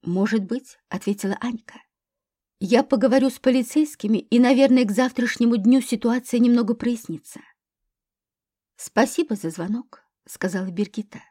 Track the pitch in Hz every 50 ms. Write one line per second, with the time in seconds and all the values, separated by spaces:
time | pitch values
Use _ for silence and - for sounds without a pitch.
0 | _ 175 175 185 196 214 214 226 196 180 226 262 - - - _ _ _ - 185
1 | - 202 202 202 - 190 196 - - 247 233 226 _ - - - _ _ _ _
2 | _ _ _ _ _ _ _ _ _ _ _ _ 202 180 233 233 277 - - 220
3 | 214 254 233 269 262 269 240 - - 262 247 262 240 - - 302 311 294 - _
4 | - 208 226 202 - _ - 240 254 262 277 247 269 269 262 254 247 202 202 208
5 | 254 254 247 - 240 226 - - 240 233 233 226 190 226 254 269 233 - 247 220
6 | - 233 233 254 247 - - 240 240 240 240 240 233 196 233 233 - 233 240 226
7 | - - 165 156 _ - - - - _ _ _ _ _ _ _ _ _ _ _
8 | _ _ _ _ _ _ _ _ _ _ _ _ _ _ _ _ - - _ 226
9 | 233 - - - 330 - 226 202 - 165 165 - 170 190 208 240 254 _ - _
10 | _ _ _ _ _ _ - - - 190 170 190 190 190 175 175 208 202 - -
11 | 208 _ - - - _